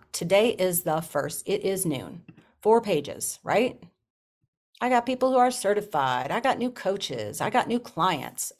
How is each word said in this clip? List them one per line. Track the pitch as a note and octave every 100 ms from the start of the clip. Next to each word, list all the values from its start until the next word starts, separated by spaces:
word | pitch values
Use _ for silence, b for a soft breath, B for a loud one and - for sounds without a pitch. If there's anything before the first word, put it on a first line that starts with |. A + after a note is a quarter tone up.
| _
Today | - E3+ G3 A#3
is | - F#3 E3+
the | E3 D#3
first, | E3 D3 D3 - -
it | G3+
is | F#3+ F#3+ F3
noon. | C3 E2+ - - B B B
Four | G#3 A3+
pages, | G#3 D3+ D3 - - -
right? | - F#3 B3 - - _ _ _ _ _ _ _ _ -
I | B3
got | B3 C4
people | B3+ C4
who | C4
are | B3
certified. | B3 G3 G#3 - D3+ C3 B2 C#3
I | G#3
got | C4 -
new | B3
coaches. | B3 F#3+ G3+ - A#2+ G#2 D#3
I | D3+
got | B3 -
new | A#3+
clients. | - E3 F3+ D#3 - - -